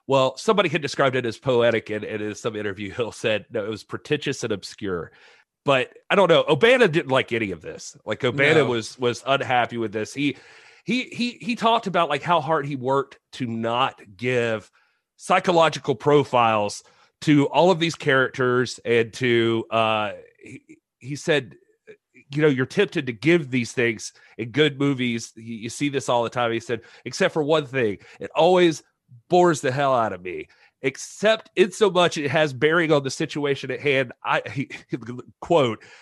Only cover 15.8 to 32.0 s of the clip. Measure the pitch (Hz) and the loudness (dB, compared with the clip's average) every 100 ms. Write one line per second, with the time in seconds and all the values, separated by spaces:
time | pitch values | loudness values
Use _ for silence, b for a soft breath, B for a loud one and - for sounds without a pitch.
15.8 | - 131 147 147 131 123 117 110 104 - | -4 -2 2 4 4 2 4 2 -2 -6
16.8 | - b b b - 147 139 139 175 175 | -16 b b b 2 4 4 4 4 4
17.8 | 165 - 151 135 123 - 127 123 120 - | 0 -4 0 2 0 0 0 0 -2 -4
18.8 | - 117 113 - 127 117 113 113 110 110 | 0 2 0 -2 0 2 2 0 -2 0
19.8 | 110 110 104 90 - _ - - _ - | 0 0 -4 -8 -18 _ -20 -20 _ -20
20.8 | _ _ 123 139 - 151 117 - _ _ | _ _ -14 -8 -2 -2 -2 -12 _ _
21.8 | - 143 _ 127 - 139 151 131 127 - | -20 -20 _ _ -10 0 2 2 0 0
22.8 | 202 170 131 113 151 175 143 127 117 - | -2 -2 -6 -2 2 2 2 -4 -2 -2
23.8 | 117 107 - - b b 117 110 151 135 | -2 -2 -10 -18 b b -4 0 0 2
24.8 | 143 135 123 117 - - 113 113 117 - | -2 0 -2 -4 -8 -16 -16 -12 -12 -6
25.8 | 143 135 131 123 113 123 120 113 - 117 | -4 -2 0 0 0 -2 -2 -2 -4 -8
26.8 | B B - - 185 165 143 160 139 131 | B B -10 -2 -2 0 0 0 0 -2
27.8 | 113 92 B B - - 165 180 175 151 | -2 -4 B B -6 2 4 6 4 2
28.8 | - _ _ 123 - 180 180 156 139 127 | -8 _ _ -20 0 4 4 2 0 0
29.8 | 139 127 110 92 90 80 76 b b b | 0 2 0 -4 -10 -10 -12 b b b
30.8 | 135 - - - 202 220 - - 196 - | -6 -6 -10 -2 0 0 0 2 2 2
31.8 | 208 180 | 2 4